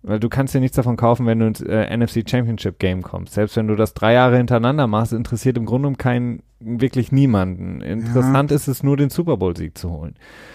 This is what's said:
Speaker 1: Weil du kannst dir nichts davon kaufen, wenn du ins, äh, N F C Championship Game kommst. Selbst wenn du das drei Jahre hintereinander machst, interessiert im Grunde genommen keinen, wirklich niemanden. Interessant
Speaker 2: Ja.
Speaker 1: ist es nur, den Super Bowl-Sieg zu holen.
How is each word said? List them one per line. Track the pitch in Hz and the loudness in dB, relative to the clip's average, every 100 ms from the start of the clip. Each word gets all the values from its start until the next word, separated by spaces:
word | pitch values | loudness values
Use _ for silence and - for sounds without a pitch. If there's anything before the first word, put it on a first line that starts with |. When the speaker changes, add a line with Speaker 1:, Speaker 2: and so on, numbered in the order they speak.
Speaker 1:
Weil | - 107 | -2 -2
du | 113 | -2
kannst | 131 135 | -2 -2
dir | 135 | 0
nichts | 127 - | 0 0
davon | 120 117 | 0 2
kaufen, | 117 120 117 | 2 4 2
wenn | 113 | 2
du | 110 | 2
ins, | 107 | 0
äh, | - 107 | -2 -2
N | 104 117 | 0 0
F | 117 | 0
C | 117 107 | 0 -2
Championship | 127 117 110 98 - | -2 -2 -2 -6 -2
Game | 95 92 | -2 -2
kommst. | 90 92 90 | -6 -10 -6
Selbst | - 104 - | -2 -2 0
wenn | 110 | -2
du | 107 | 0
das | 107 | 0
drei | - 107 | 0 4
Jahre | 120 127 123 | 4 6 4
hintereinander | 120 123 117 151 123 | 4 2 2 0 0
machst, | 104 113 | 0 0
interessiert | 117 120 117 131 120 | -4 -4 -2 0 0
im | 110 | -2
Grunde | 123 143 | -2 -2
genommen | 135 | -2
keinen, | 131 123 123 117 _ _ | 0 0 -2 -6 _ _
wirklich | 113 120 127 131 117 | -8 -2 0 0 0
niemanden. | 135 139 104 92 90 90 80 | 4 4 4 0 -4 -8 -8
Interessant | 52 104 113 123 127 135 147 | -8 -6 0 2 4 2 2
Speaker 2:
Ja. | 147 | 0
Speaker 1:
ist | 139 | -2
es | 131 | -2
nur, | 139 139 | 0 2
den | 143 | 0
Super | - 170 120 | 0 -2 0
Bowl-Sieg | 92 87 78 - | 0 -2 -8 -8
zu | 90 | -8
holen. | 80 80 - - - - | -8 -10 -14 -20 -20 -20